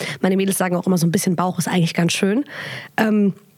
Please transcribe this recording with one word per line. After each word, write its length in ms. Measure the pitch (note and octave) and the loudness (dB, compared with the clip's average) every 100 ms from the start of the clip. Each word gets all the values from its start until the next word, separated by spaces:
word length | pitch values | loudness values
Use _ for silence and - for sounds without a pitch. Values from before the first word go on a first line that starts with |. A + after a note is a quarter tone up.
| - - | -4 -4
Meine 160 | F#3 F#3+ | 0 0
Mädels 200 | G3 F#3+ | 0 0
sagen 200 | F#3 F3 | 0 -2
auch 100 | - | 0
immer, 100 | F3+ | 2
so 80 | E3+ | 2
ein 60 | |
bisschen 240 | F#3+ - D#3+ | 0 0 0
Bauch 240 | F3+ F3 | -2 -2
ist 80 | - | -2
eigentlich 260 | F#3 E3 | 0 0
ganz 200 | - E3+ | 2 0
schön. 320 | - G3 G#3+ C#4+ - - - - - | 2 0 0 -2 -8 -12 -12 -10 -2
Ähm, 380 | A3 G#3+ G3+ - - | 2 4 2 0 -10